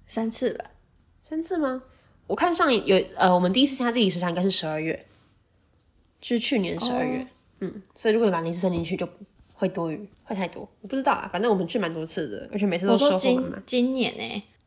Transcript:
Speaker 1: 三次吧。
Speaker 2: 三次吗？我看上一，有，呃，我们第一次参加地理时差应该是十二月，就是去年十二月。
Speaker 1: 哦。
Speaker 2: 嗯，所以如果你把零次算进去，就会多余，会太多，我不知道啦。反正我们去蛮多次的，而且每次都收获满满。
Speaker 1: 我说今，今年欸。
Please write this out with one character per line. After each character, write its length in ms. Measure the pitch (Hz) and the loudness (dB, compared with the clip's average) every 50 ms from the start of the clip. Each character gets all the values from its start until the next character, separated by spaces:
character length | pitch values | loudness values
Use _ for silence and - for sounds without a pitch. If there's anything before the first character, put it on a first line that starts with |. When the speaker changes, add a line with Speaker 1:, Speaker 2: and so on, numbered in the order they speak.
| - | -14
Speaker 1:
三 240 | - - 220 226 226 | -6 -4 -4 -2 -2
次 200 | 226 - 254 226 | -2 -2 -2 -2
吧。 140 | - - - - - _ _ _ _ _ _ _ _ _ | -2 -4 -10 -14 -20 _ _ _ _ _ _ _ _ _
Speaker 2:
三 200 | _ - 311 320 | _ -8 -6 -6
次 140 | 330 - 370 | -4 -2 -2
吗？ 260 | 330 294 262 254 254 - - _ _ _ _ _ _ _ | 0 0 0 -2 -4 -8 -14 _ _ _ _ _ _ _
我 80 | - 202 | -6 0
看 200 | - 311 359 330 | 0 2 0 2
上 180 | 359 339 285 | 2 4 4
一， 120 | 240 190 - | 4 4 4
有， 160 | - 190 180 - - - | 4 4 4 2 0 0
呃， 180 | - 190 185 180 | 2 4 6 6
我 60 | 180 | 4
们 120 | 180 180 | 4 2
第 100 | 190 247 | 4 4
一 40 | 285 | 2
次 100 | 269 - | 2 2
参 100 | - 240 | -2 -4
加 60 | 240 | -2
地 80 | 226 247 | 2 2
理 100 | 214 185 | 2 2
时 80 | 160 175 | 2 0
差 100 | 180 175 | -2 -2
应 60 | 170 | 0
该 80 | 180 | 0
是 80 | 185 196 | 0 2
十 160 | 185 - 170 | 0 0 -2
二 140 | 156 156 156 | -2 -4 -2
月， 260 | 160 165 - - - _ _ _ _ _ _ _ _ _ _ _ _ _ _ _ _ _ _ _ _ _ _ _ | -2 -4 -4 -6 -10 _ _ _ _ _ _ _ _ _ _ _ _ _ _ _ _ _ _ _ _ _ _ _
就 160 | - - 240 | -4 -2 -2
是 20 | 226 | 0
去 200 | - - 285 214 | 0 0 0 0
年 200 | 185 170 165 170 | 0 -2 -4 -4
十 140 | 226 247 | -4 -2
二 120 | 247 254 254 | -2 -2 -2
月。 160 | 254 254 254 | -2 -4 -6
Speaker 1:
哦。 60 | 254 - _ _ _ _ _ _ | -6 -10 _ _ _ _ _ _
Speaker 2:
嗯， 220 | 196 170 - 202 - _ _ | -8 -8 -8 -12 -18 _ _
所 160 | - - 220 | -2 0 2
以 40 | 214 | 4
如 60 | 226 | 4
果 60 | 233 | 4
你 60 | 202 | 2
把 80 | 180 165 | 2 2
零 120 | 165 165 | -2 -2
次 80 | 170 175 | -2 0
算 120 | 190 185 | 0 0
进 100 | 175 170 165 | 0 0 -2
去， 120 | 160 190 | -2 -4
就 120 | - 175 - - - - - _ _ _ _ _ | -4 -4 -8 -8 -14 -20 -20 _ _ _ _ _
会 140 | - 196 180 | -4 -4 -2
多 220 | - 180 170 160 | -2 -2 -4 -4
余， 180 | 151 208 208 - - _ _ | -4 -8 -10 -16 -20 _ _
会 100 | - 220 | -8 -6
太 120 | 190 180 170 | -6 -6 -6
多， 200 | - 156 202 - _ _ | -8 -12 -16 -16 _ _
我 80 | - 190 | -10 -6
不 80 | 269 | -6
知 60 | 269 | 0
道 100 | 254 277 | 2 2
啦。 160 | 196 - - - | 0 0 -2 -4
反 80 | - 180 | -2 0
正 100 | 226 240 | 2 2
我 60 | 202 | 4
们 100 | 185 170 | 2 2
去 120 | 165 - 226 | 0 -2 -2
蛮 140 | 180 165 | -2 -2
多 120 | 165 160 160 | -4 -6 -6
次 240 | 165 - 190 151 113 | -6 -4 -4 -4 -4
的， 200 | 101 - - - | -6 -10 -10 -8
而 60 | - 202 | -2 -2
且 80 | 208 | 0
每 100 | 196 170 170 | 0 0 0
次 80 | 190 | 2
都 100 | 202 233 | 4 4
收 100 | - 277 | 6 6
获 60 | 294 | 4
满 220 | 285 285 269 254 247 | 4 4 2 2 2
满。 100 | 262 - | 2 0
Speaker 1:
我 60 | 175 | -4
说 120 | - 202 - | -8 -10 -6
今， 180 | - 254 240 247 | -2 0 2 2
今 80 | 262 262 | 2 0
年 180 | 262 214 - - | 0 -2 -2 -2
欸。 280 | - 113 113 - 202 - _ _ _ _ | -6 -8 -8 -8 -10 -10 _ _ _ _